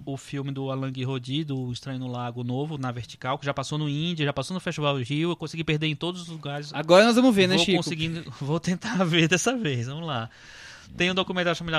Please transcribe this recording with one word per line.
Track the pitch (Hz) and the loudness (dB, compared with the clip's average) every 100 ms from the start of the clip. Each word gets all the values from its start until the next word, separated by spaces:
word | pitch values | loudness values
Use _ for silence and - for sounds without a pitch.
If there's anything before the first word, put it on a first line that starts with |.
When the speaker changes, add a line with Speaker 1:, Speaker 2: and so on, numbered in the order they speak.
| 143 | -8
Speaker 1:
o | 135 | -10
filme | - 139 139 | -8 -8 -6
do | 135 135 | -6 -4
Alain | 131 135 | -4 -4
Guiraudy, | 131 127 135 123 143 | -4 -4 -4 -4 -4
do | 151 135 127 | -2 -4 -4
Estranho | 117 139 131 | -6 -8 -8
no | 127 | -6
Lago | 123 120 120 | -6 -6 -6
Novo, | 120 127 151 147 | -4 -2 -4 -4
na | 127 | -4
Vertical, | 120 110 - 131 135 | -6 -10 -8 -4 -2
que | |
já | 139 | -2
passou | 139 127 151 | -4 -4 -4
no | 151 | -2
Indie, | 143 170 165 | -2 -2 0
já | 143 | 0
passou | 135 131 | 0 -4
no | 185 | -6
Festival | 180 156 147 139 | -4 -2 0 0
Rio, | 120 147 170 | -2 -2 -2
eu | 170 | -2
consegui | 156 165 | -6 -6
perder | 160 151 156 | -2 0 0
em | 143 | -2
todos | 170 180 | -4 -6
os | 170 | -12
lugares. | 160 147 143 147 | -12 -8 -8 -8
Speaker 2:
Agora | 143 156 180 | -6 8 8
nós | 233 233 | 10 8
vamos | 262 | 6
ver, | 196 185 | 6 6
né, | 185 | 6
Speaker 1:
Vou | |
Speaker 2:
Chico? | 170 175 | 4 2
Speaker 1:
conseguindo, | - 156 165 165 139 | 2 -2 -4 -4 -8
<laughs> | - | -8
vou | 139 160 | -2 -2
tentar | 175 180 220 190 | 0 -2 -2 0
ver | 175 170 160 | 4 4 6
dessa | 180 233 254 | 4 2 0
vez, | 175 123 120 | -2 -2 -4
vamos | 147 170 | -6 -4
lá. | 123 113 - - - - - - - | -4 -6 -12 -20 -20 -20 -20 -14 0
Tem | 180 | 0
um | |
documentário | 185 185 180 175 170 | 2 0 0 0 -2
chamado | 170 | 0